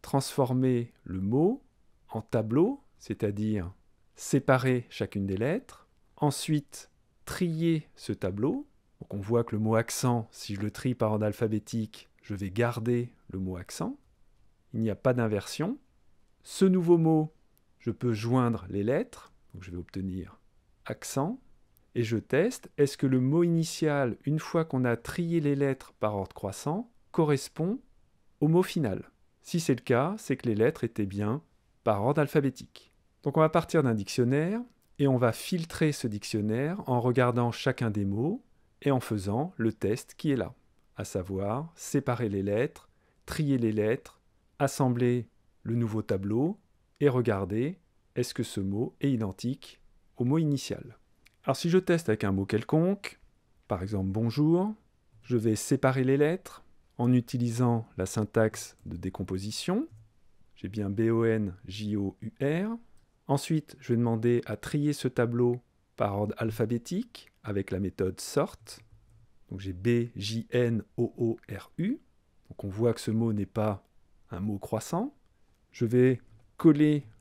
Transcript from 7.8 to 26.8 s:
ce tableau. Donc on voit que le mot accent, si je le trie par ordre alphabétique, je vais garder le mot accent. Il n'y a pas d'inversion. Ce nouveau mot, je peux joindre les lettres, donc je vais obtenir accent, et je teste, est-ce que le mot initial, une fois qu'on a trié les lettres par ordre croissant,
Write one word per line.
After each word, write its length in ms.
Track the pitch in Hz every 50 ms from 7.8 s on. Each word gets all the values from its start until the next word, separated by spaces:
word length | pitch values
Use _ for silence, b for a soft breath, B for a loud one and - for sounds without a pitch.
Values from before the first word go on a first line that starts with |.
| 147 - _
ce 160 | - - - 107
tableau. 540 | - - 95 95 98 110 147 208 277 294 - _ _ _ _ _ -
Donc 120 | - - -
on 80 | 104
voit 240 | 98 104 117 117 117
que 100 | - -
le 60 | 104
mot 140 | 110 110 113
accent, 520 | 113 117 - - - - 127 120 120 110 -
si 240 | - - - - 104
je 60 | 98
le 100 | 104 104
trie 240 | - - - 127 123
par 180 | - 113 107 107
ordre 140 | 107 107
alphabétique, 800 | 107 104 - 120 110 107 107 - - - 117 110 107 - - - _ _ _ -
je 120 | - 107
vais 160 | 95 101 95
garder 640 | 90 110 117 120 117 117 110 120 120 120 120 120 - _ _ -
le 80 | - 95
mot 180 | 95 92 92
accent. 420 | 90 85 - - - - 226 277 - _ _ _ _ _ _ _ _ _ _ _ _ _ _ -
Il 80 | 117
n'y 100 | 113 110
a 60 | 98
pas 160 | - - 131 127
d'inversion. 640 | 123 117 110 107 101 - - - - 147 190 262 294 _ _ _ _ _ _ _ _ _ _ _ _ _
Ce 220 | - - - 190
nouveau 320 | 190 185 185 175 165 175
mot, 380 | 170 160 160 160 156 156 156 - _ _ _ _ _ _ _ _ _
je 120 | - 117
peux 220 | 104 - - 120 113
joindre 540 | 104 110 117 123 131 123 117 113 104 87 90
les 120 | 92 101 101
lettres, 500 | 110 131 160 254 - - - - - _ _ _ _ -
donc 100 | 92 90
je 80 | 90
vais 60 | 85
obtenir 640 | 90 82 - - 98 95 95 90 95 - 98 - - _ _ _ _ _ _ _ _ -
accent, 540 | - - - - - - 135 139 175 247 262 - - - - _ _ _ _ _ _ -
et 100 | 120 117
je 120 | 107 117
teste, 540 | 107 - - - 139 175 240 254 - - - _ -
est-ce 180 | 143 143 -
que 100 | - -
le 140 | 135 131 127
mot 220 | 127 131 143 170 175
initial, 720 | 175 165 165 160 165 - - 165 156 147 143 139 120 - - -
une 140 | 139 151 156
fois 260 | - - - 165 160
qu'on 200 | 165 - 131 127
a 120 | 123 117
trié 440 | 113 - - - - 175 165 170 165
les 160 | 151 143 143
lettres 360 | 139 143 139 135 131 - - -
par 220 | - - 107 107
ordre 180 | 101 95 - -
croissant, 560 | - - 98 101 - - 147 156 202